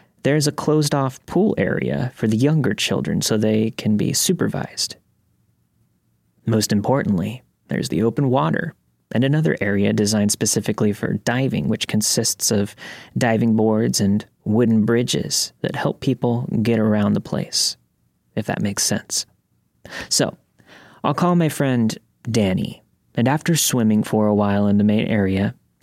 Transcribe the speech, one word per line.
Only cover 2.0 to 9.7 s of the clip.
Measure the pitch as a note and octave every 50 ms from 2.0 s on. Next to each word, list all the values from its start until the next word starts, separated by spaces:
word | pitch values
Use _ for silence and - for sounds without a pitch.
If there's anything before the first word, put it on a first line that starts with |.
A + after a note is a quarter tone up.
| C3+ C3 -
for | - - A2
the | A2 A2
younger | B2+ C#3+ D#3 D#3+ B2+ - G2+
children | - - - G2+ - - - - F#2+ -
so | - A2+
they | G#2+ G#2+ A2 A2 A2 A2 A2+
can | - - - G#2+ G#2+ G#2
be | - - -
supervised. | - - - F#3 D#3 - A2 - - - - - - - - - - _ _ _ _ _ _ _ _ _ _ _ _ _ _ _ _ _ _ _ _ _ _ _ _ _ _ _ _ -
Most | - A#2 A2 G#2 -
importantly, | A2 G2+ G#2 - B2+ C#3 - G2 G#2 E2+ F2 G2+ A#2 B2+ _ _ _ _ _ -
there's | - - - -
the | - E2 G#2+
open | A#2 - - C#3+ C3
water | B2 C3+ D3+ D#3+ - - - E3+ - _ _ _ _ _ _ -
and | - - B2+
another | C3+ C#3+ D#3 D#3+ D#3+ - -
area | - G#2